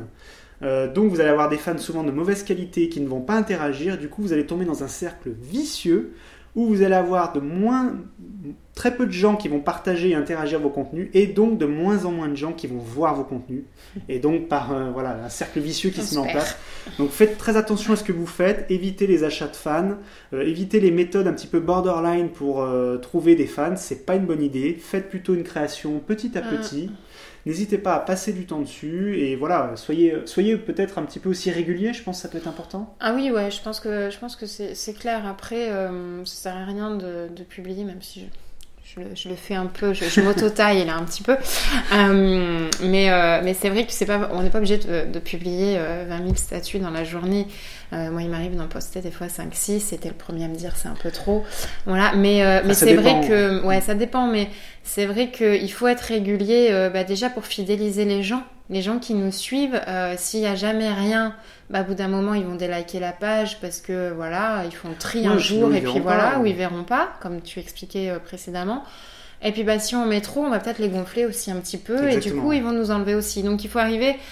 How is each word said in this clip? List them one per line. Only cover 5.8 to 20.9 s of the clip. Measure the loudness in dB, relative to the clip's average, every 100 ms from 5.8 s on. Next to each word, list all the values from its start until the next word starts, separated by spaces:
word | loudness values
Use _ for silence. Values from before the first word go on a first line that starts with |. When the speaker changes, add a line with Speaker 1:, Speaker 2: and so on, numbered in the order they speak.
| 2 2 0 -10 -20 -20 -8 0
Speaker 1:
où | 2
vous | 4
allez | 6
avoir | 4 4 2 0
de | -2
moins, | -4 0 2 2 0 -4 -12 -18 -18 -14 -14 -14 -16
très | -4 -2 0
peu | 0
de |
gens | 2 2 2
qui | 0
vont | -2
partager | -2 -2 -2 0 2
et | 2
interagir | 0 -2 -2 0
vos | -2
contenus, | -2 -6 -6 0
et | 4 4
donc | 4 4 4
de | 0
moins | 0 2 2
en | 0
moins | -2 -4
de | -4
gens | -6
qui | -6 -8
vont | -8
voir | -8 -2 0
vos | 0
contenus, | -4 -8 -8 -10 -12 -18 -18 -14 -8
et | 0
donc | 2 2 0
par, | -2 -2
euh, | -4 -4
voilà, | -4 -4 -6
un | -8
cercle | -8 -6 -4
vicieux | -4 -2 -2
qui | -2
Speaker 2:
On |
Speaker 1:
se | -2
Speaker 2:
se |
Speaker 1:
met | -2
en |
Speaker 2:
perd. | 0 0
Speaker 1:
place. | -2 -4 -12 -14 -10 -2
Donc | 0
faites | 4 4 4
très | 0 2
attention | 2 0 2
à | 0
ce |
que | 0
vous | -4 -4
faites, | 0 2 2 0
évitez | -2 -2 0 4
les | 4
achats | 2 -2 -8
de | -8
fans, | -2 0 0 -4 -10 -20 -8
euh, | -4
évitez | -2 -2 0 4
les | 6